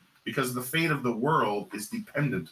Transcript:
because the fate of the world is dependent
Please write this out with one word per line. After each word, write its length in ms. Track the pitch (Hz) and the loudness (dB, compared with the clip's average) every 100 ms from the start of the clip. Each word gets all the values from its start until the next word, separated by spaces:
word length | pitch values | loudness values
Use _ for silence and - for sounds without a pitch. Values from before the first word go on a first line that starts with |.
| _ _ | _ _
because 280 | - 139 127 | -4 -2 0
the 100 | 123 | -2
fate 280 | 123 160 165 | -2 0 2
of 120 | 139 | 2
the 100 | 120 | 0
world 580 | 107 139 156 107 101 92 | 2 4 4 4 0 -4
is 140 | 107 104 | -8 -6
dependent 600 | - - 143 143 95 - | -6 -4 0 0 0 -4